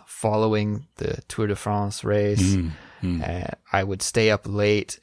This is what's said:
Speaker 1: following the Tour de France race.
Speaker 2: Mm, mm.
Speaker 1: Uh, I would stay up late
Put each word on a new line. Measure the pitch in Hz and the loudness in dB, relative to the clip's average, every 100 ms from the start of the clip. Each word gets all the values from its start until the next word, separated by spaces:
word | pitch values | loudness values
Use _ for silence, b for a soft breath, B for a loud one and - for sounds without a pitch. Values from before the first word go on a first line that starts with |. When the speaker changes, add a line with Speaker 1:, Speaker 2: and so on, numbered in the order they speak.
| - | -16
Speaker 1:
following | - 113 107 110 107 104 107 - - | -4 0 2 2 2 0 -4 -8 -8
the | - - - | -6 -6 -8
Tour | - 107 | -4 -2
de | 98 | -2
France | 104 104 101 - | -2 -2 -2 -4
race. | 107 104 104 104 92 98 | -2 2 2 2 4 2
Speaker 2:
Mm, | 82 76 B B | 0 -6 B B
mm. | 92 87 | -4 -2
Speaker 1:
Uh, | 90 90 - - - | -4 -6 -6 -10 -2
I | 98 | -2
would | 95 95 | 0 -2
stay | - 120 110 | -2 2 4
up | 107 - | 4 0
late | 104 104 104 - - | 0 2 2 0 -10